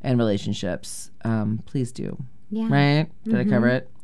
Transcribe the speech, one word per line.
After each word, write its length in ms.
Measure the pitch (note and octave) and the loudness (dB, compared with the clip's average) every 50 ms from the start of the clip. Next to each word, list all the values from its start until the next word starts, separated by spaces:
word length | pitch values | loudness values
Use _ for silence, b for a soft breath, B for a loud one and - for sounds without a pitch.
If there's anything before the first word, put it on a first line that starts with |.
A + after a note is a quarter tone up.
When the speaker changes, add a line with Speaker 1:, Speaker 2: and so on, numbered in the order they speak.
Speaker 1:
and 160 | B C3+ B2 | B 2 4
relationships, 920 | A#2+ A#2 A2 G2+ G2 - G2+ G2+ - G2+ F2+ F2 - - - - - - - - - - | 4 4 4 2 2 0 -2 -4 -2 -2 -2 -4 -4 -6 -10 -10 -10 -12 -12 -10 -6 -2
um, 380 | A2+ A2+ A2 G#2+ G#2+ A2 A2 - | 0 0 0 0 0 -2 -2 -4
please 260 | - - C#3 B2 A#2+ | -4 -4 -4 -4 -4
do. 260 | - - - - - - C3 - - - - - | -4 -6 -6 -6 -6 -8 -10 -10 -12 -12 -10 -6
Speaker 2:
Yeah. 180 | G#3 A3 A3 A3+ | -4 -2 0 2
Speaker 1:
Right? 380 | C#3+ C#3+ C#3+ C#3+ D3 D3+ D#3 - - - - | 4 4 6 6 4 4 2 0 -4 -8 -2
Did 120 | A3 A3 | 0 2
I 80 | - - | 2 2
cover 240 | G#3 G#3 G#3 A#2+ | 4 4 4 4
Speaker 2:
Mm-hmm. 80 | B2 B2+ | 4 2
Speaker 1:
it? 160 | B2+ - - - - | 2 -2 -6 -12 -8